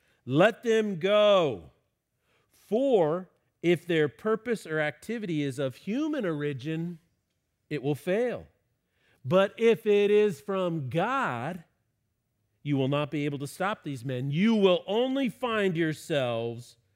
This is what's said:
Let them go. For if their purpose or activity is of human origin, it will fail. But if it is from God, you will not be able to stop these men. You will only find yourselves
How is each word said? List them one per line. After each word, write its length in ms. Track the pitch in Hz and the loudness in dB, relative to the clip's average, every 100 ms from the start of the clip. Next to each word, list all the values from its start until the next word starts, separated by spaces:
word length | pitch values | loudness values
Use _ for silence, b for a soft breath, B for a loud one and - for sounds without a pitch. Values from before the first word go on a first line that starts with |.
| _ _ 120 | _ _ -2
Let 380 | 139 214 - | 4 4 2
them 340 | 233 220 208 175 | -2 0 0 -2
go. 760 | 190 208 208 190 151 95 82 _ _ _ _ _ _ _ _ | 0 4 4 4 2 -4 -12 _ _ _ _ _ _ _ _
For 760 | _ - 220 277 214 151 175 180 _ _ _ | _ -4 0 2 4 2 0 -6 _ _ _
if 240 | 170 170 - | 0 0 0
their 220 | 165 147 | 0 0
purpose 580 | - 220 220 240 220 165 | -2 -4 -4 -4 -6 -4
or 140 | 156 | -4
activity 640 | 151 - - 233 190 151 | -4 -6 -10 -8 -4 -4
is 160 | 143 127 | -4 -4
of 160 | 135 - | -6 -6
human 500 | 190 247 311 302 185 | -6 -4 -4 -2 -4
origin, 760 | 151 147 135 147 160 175 165 _ _ _ _ _ _ - | -4 -4 -6 -6 -6 -6 -10 _ _ _ _ _ _ -10
it 140 | 147 | -6
will 120 | 135 143 | -4 -4
fail. 520 | 180 208 247 135 78 _ _ _ _ _ _ _ 127 | -2 -2 -2 -6 -12 _ _ _ _ _ _ _ 2
But 280 | 185 196 - | 2 2 2
if 280 | 226 214 208 | 2 2 4
it 240 | 202 202 | 4 6
is 300 | 208 214 156 | 4 4 0
from 500 | - 190 180 165 127 | -4 -2 -2 -2 -2
God, 760 | 165 214 269 202 120 139 185 - _ _ _ _ _ _ _ _ _ | -2 0 0 -2 -4 -6 -8 -14 _ _ _ _ _ _ _ _ _
you 160 | 147 139 | -2 0
will 100 | 131 | 0
not 240 | 143 147 | 0 -2
be 140 | 151 147 | -4 -4
able 140 | 143 | -6
to 80 | 139 | -8
stop 360 | - 190 214 | -6 -6 -6
these 220 | 156 135 135 | -8 -10 -6
men. 260 | 127 139 | -6 -4
You 240 | 147 220 220 | 0 2 4
will 300 | 190 170 - | 4 4 0
only 400 | 214 262 269 254 | -2 0 0 -2
find 480 | - 247 220 196 165 | -4 -4 0 0 0
yourselves 1040 | 160 147 - 147 123 113 117 117 - _ _ | -2 -4 -4 -2 -2 -2 -6 -8 -14 _ _